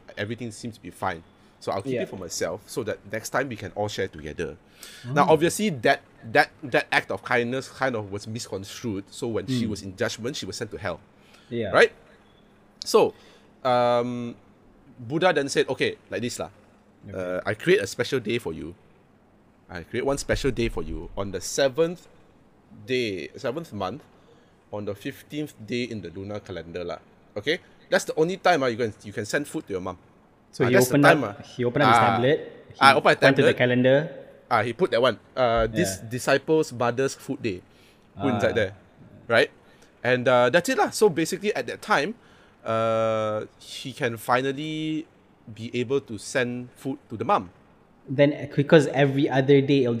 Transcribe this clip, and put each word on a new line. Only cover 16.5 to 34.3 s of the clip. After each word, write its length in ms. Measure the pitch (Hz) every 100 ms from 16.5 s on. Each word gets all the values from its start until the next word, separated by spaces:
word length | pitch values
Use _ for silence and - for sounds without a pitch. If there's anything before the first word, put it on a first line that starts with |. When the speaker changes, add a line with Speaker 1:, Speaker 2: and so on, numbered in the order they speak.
| - _ _ _ _ -
Speaker 2:
Okay. 80 | 95
Speaker 1:
Uh, 240 | 90 90 -
I 80 |
create 260 | 107 - -
a 60 | 98
special 340 | - 120 135
day 160 | 110 117
for 140 | 87
you. 220 | 80 76 - _ _ _ _ _ _ _ _ -
I 120 | 87 80
create 160 | 113
one 140 | 139 139
special 320 | - 107 139
day 180 | 117 117
for 140 | 95
you 260 | 80 80 85 -
on 160 | 101
the 80 | 92
seventh 680 | - - 139 127 165 175 - - - _ _ _ _ - 107
day, 420 | 127 117 92 69 -
seventh 360 | 131 139 165
month, 300 | 107 95 127 - - _ - _ _ _
on 120 | 104
the 100 | 104
fifteenth 600 | 98 143 123 - 147 147 -
day 200 | 107 123
in 160 | 123 113
the 80 | 87
lunar 300 | 85 98 104
calendar 440 | - 87 82 85
lah. 140 | 87 80 - _ _ -
Okay? 240 | 117 170 - - -
That's 160 | 185
the 100 | - 156
only 200 | 160 190
time, 260 | 190 170
ah, 40 | 131
you 80 | 113
can, 160 | 117 -
you 80 | 107
can 120 | 101
send 240 | 107 156 143
food 180 | 160 -
to 40 |
your 80 | 92
mom. 120 | 92 90 - _ _ _ _
Speaker 2:
So 120 | -
Speaker 1:
Ah, 40 | 123
Speaker 2:
he 60 |
Speaker 1:
that's 120 | - 123
the 40 | 143
Speaker 2:
opened 80 |
Speaker 1:
time, 200 | 147 160
Speaker 2:
up, 120 | 113 104
Speaker 1:
ah. 20 |
Speaker 2:
he 200 | - -
opened 180 | 120 127
up 40 | 110
his 60 | 117
Speaker 1:
Ah. 80 | 107 101
Speaker 2:
tablet. 220 | 123 156 - - -
He 60 | -
Speaker 1:
Ah, 140 | 135
open 180 | 135 190
a 60 | 151
Speaker 2:
went 160 | 135 131
to 60 |
the 100 | 135
Speaker 1:
tablet. 40 | 117
Speaker 2:
calendar. 400 | 123 123 127 139 160 - -